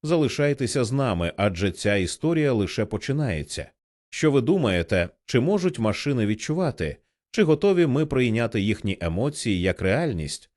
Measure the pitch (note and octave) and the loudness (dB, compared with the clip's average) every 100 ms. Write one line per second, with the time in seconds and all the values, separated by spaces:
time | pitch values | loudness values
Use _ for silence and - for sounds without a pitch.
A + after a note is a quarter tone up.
0 | D3+ E3 C#3+ - C#3+ C#3+ A#2+ D3 A#2 C3+ | 0 2 2 0 0 0 -2 -2 -2 0
1 | C3 F2+ E2+ - G2+ F2 G2 F2 G#2 G2+ | 0 0 -2 0 -2 0 -2 -2 -2 0
2 | F2 - D#3 E3+ D3 A#2 F#2+ - G#2+ G#2 | 0 -2 -2 0 2 2 0 -2 -4 -4
3 | - C#3 C#3+ E2 D2 - D2+ _ _ _ | -4 -2 -2 -4 -6 -10 -12 _ _ _
4 | _ - D#3 C#3 A#2+ F#3+ C3 F2+ E2+ F#2+ | _ 0 2 4 2 2 2 0 2 0
5 | F2 _ - C3 C3+ G#3 F3+ - A2 G#2 | 0 _ -2 0 2 0 0 -2 -2 -2
6 | - C3 G#2 G#2+ - D#3 F3 - D#2+ - | -2 0 0 -2 -4 -2 -2 -2 -6 -8
7 | _ _ _ - F#3 D3+ G3+ F#3 E3 C3 | _ _ _ 0 2 4 4 4 4 2
8 | D3+ C3 B2 A2 A#2 A2+ G2+ G#2 G#2 F#2+ | 0 0 2 2 0 0 0 -2 -2 -4
9 | E2+ E2 C3+ D3 A#2+ F#2+ F2+ F2 F#2+ A2+ | -4 -2 -4 -4 -2 0 0 0 0 0
10 | E3+ F#2+ D2+ - - | 0 -4 -6 -10 -16